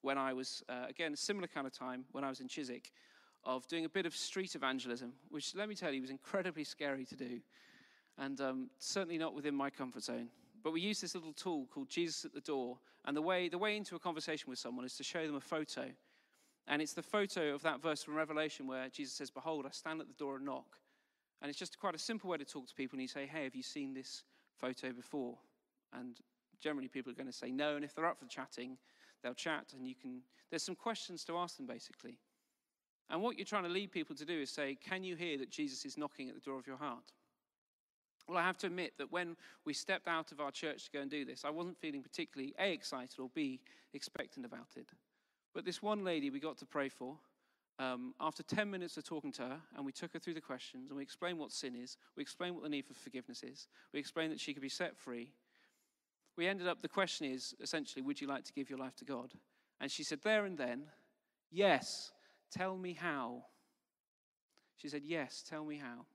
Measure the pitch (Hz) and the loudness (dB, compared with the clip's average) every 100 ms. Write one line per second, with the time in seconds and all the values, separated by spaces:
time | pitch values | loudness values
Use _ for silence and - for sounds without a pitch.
0 | 135 139 135 131 131 - - 123 127 139 | 4 4 4 2 0 -4 -4 -4 -4 0
1 | 165 147 - 208 175 156 135 - 127 127 | 0 2 2 2 2 0 -2 -2 -4 -2
2 | 131 139 139 127 127 - 135 123 - - | -4 0 0 0 -4 -2 -2 -4 -8 -20
3 | - - - _ - 127 - 165 160 190 | -20 -20 -20 _ 0 0 0 0 2 2
4 | 170 - - 190 190 151 135 131 123 120 | 2 2 0 0 0 2 4 4 2 -2
5 | 123 127 - 151 - 180 214 208 175 135 | -2 -10 -8 -4 -4 -2 -2 0 0 0
6 | 131 135 - 196 180 160 147 - 147 135 | -2 -6 0 2 2 0 -4 -2 0 0
7 | 131 131 127 120 - - - - - - | -4 -6 -4 -4 -8 -20 -20 -20 -20 -20
8 | _ - 139 135 135 131 127 - - 196 | _ -6 -4 0 2 2 -2 -6 -2 0
9 | 180 165 160 147 147 139 139 - 131 123 | 2 2 0 0 2 4 2 0 -4 -4
10 | - 117 117 - - - 156 160 190 208 | -2 -2 -2 -8 -20 -2 0 2 2 2
11 | 175 185 160 147 185 160 127 - 135 - | 0 -4 -6 -4 2 2 0 -4 -2 2
12 | 170 156 160 147 - 143 123 123 - - | 2 2 -4 -6 0 2 2 -2 -12 -8
13 | - 147 160 185 180 170 214 214 202 175 | 0 2 6 6 4 4 4 4 0 -2
14 | 180 160 156 160 - 127 123 123 127 - | 0 0 0 0 0 -4 -2 -2 -4 -4
15 | 143 170 160 147 - 160 151 - 127 - | -2 0 2 0 2 0 2 -2 -4 -6
16 | _ _ _ _ _ _ - 147 156 - | _ _ _ _ _ _ 2 2 4 0
17 | 160 214 196 - 151 143 160 214 160 147 | 2 4 4 4 4 6 4 4 2 2
18 | - 151 156 151 156 - 135 131 131 - | 2 2 2 4 2 0 -2 -2 -2 -4
19 | 139 - 139 - 156 156 135 - 160 160 | -4 -4 -6 -4 -2 0 -2 -4 -4 -4
20 | 147 127 143 135 139 135 135 - _ _ | -4 -4 -2 0 -2 -2 -4 -20 _ _
21 | _ _ _ _ 143 143 180 - 202 160 | _ _ _ _ -6 -4 -6 0 0 0
22 | - 226 190 165 139 151 127 - 131 135 | 0 -2 2 0 0 -6 -8 -4 -2 0
23 | 127 147 139 160 135 127 127 151 135 131 | -2 -2 -4 -2 -2 -2 -4 -2 -2 -2
24 | 127 - - _ _ _ 127 127 131 123 | -6 -10 -12 _ _ _ -2 0 -4 -4
25 | 120 147 120 120 - _ _ _ _ 123 | -4 0 0 -4 -14 _ _ _ _ -8
26 | 123 117 - _ _ - 151 143 131 139 | -8 -10 -18 _ _ -4 0 0 -2 -4
27 | 123 123 135 123 123 131 147 147 143 151 | -4 -6 -6 -4 -2 2 2 2 -2 2
28 | 165 - 127 - 131 - 127 131 - - | 2 2 -6 -8 -6 -6 -6 -8 -16 -20
29 | - - 123 123 170 151 - 135 127 127 | -20 -6 -4 -2 2 2 0 -6 -6 -6
30 | 131 127 123 - - 165 - 180 - 214 | -6 -8 -12 -20 -4 -2 0 0 0 0
31 | - 170 - 170 175 - 131 117 - - | -2 -6 -2 0 0 -2 -6 -6 -8 -14
32 | - 127 _ _ _ _ _ _ _ _ | -14 -14 _ _ _ _ _ _ _ _
33 | _ 160 220 - 190 208 175 180 202 180 | _ 2 2 2 0 2 4 2 2 -2
34 | 156 139 147 170 135 - 143 135 - 185 | -2 -4 0 0 0 0 0 0 -2 -2
35 | 185 170 175 143 127 - 151 131 139 131 | -2 -2 0 0 -2 -2 -2 -2 -6 -4
36 | 147 - 131 - - 135 127 131 143 120 | -4 -4 -8 -8 -4 -6 -6 -6 -4 -4
37 | 123 _ _ _ _ _ _ _ _ _ | -10 _ _ _ _ _ _ _ _ _
38 | _ _ - 175 175 185 196 175 160 - | _ _ 0 4 4 4 0 0 -2 -2
39 | 135 165 175 165 - - - 143 - 190 | -2 0 0 -4 -12 -8 -2 -2 2 0
40 | - 165 156 147 143 - 160 127 - 143 | 4 2 0 -2 -2 0 -2 -2 -4 -4
41 | 139 147 131 127 143 156 175 170 160 139 | -2 -2 -2 -2 -2 -2 -2 -2 -4 -4
42 | 131 - 170 143 135 - 196 165 - 135 | -4 -6 -4 -2 -4 2 2 4 0 -4
43 | 127 - 131 160 143 131 - - - 139 | -6 -6 -4 0 0 0 -10 -20 -12 -8
44 | - - 143 - 120 - - - - - | -8 -4 -6 -4 -8 -8 -10 -14 -14 -18
45 | _ _ _ _ _ - 170 175 202 208 | _ _ _ _ _ -4 -2 0 2 4
46 | 185 165 139 135 156 143 139 151 135 - | 4 4 4 2 -2 -4 -4 0 0 0
47 | 127 156 - _ _ _ _ - 131 123 | -6 -6 -14 _ _ _ _ -2 0 0
48 | 123 - 156 - 160 - 208 190 175 - | -2 2 0 2 0 2 4 2 -2 -4
49 | - 160 143 127 123 143 165 - 139 - | -4 -2 -2 -2 -4 -4 -8 -4 -4 -4
50 | 170 165 165 160 - 131 - 131 135 139 | -6 -4 -2 -4 -2 -4 -4 -10 -6 -4
51 | 139 - 175 175 147 - 139 120 123 - | -4 -2 0 0 -2 -2 -2 -4 -8 -10
52 | - - 143 - 180 175 147 147 131 131 | -14 -6 -6 -2 -2 0 0 0 -2 -10
53 | - 127 123 120 123 131 - - - 147 | -6 -6 -6 -8 -8 -10 -14 -18 -6 -4
54 | 143 - 160 156 - 143 135 - 175 - | -2 2 2 2 -2 -2 -2 0 -2 -2
55 | - 120 120 - _ _ - _ _ _ | -6 -4 -6 -12 _ _ -20 _ _ _
56 | _ _ _ - 175 196 180 165 160 - | _ _ _ 2 4 4 2 2 2 4
57 | 190 - 147 131 - - 139 160 143 - | 4 4 0 0 -4 -6 0 0 0 -2
58 | 131 143 139 135 - - 135 131 131 - | 0 0 0 -2 -2 -4 -2 -2 -4 -6
59 | 123 131 123 - _ _ _ _ 139 - | -4 -4 -4 -12 _ _ _ _ -2 0
60 | 151 151 208 220 202 170 127 123 151 - | 0 2 6 6 6 2 0 0 -4 -14
61 | _ _ _ _ _ 165 196 139 - - | _ _ _ _ _ 6 10 10 6 -4
62 | - - - - _ - 190 190 185 170 | -6 -12 -20 -20 _ -2 0 0 -2 0
63 | 170 147 120 123 120 - _ _ _ _ | 2 2 0 -2 -10 -20 _ _ _ _
64 | _ _ _ _ _ - _ _ 143 147 | _ _ _ _ _ -20 _ _ -4 -4
65 | 143 165 135 - - 156 151 147 135 120 | 0 0 0 -4 -6 -6 -4 -4 -6 -10
66 | 123 | -14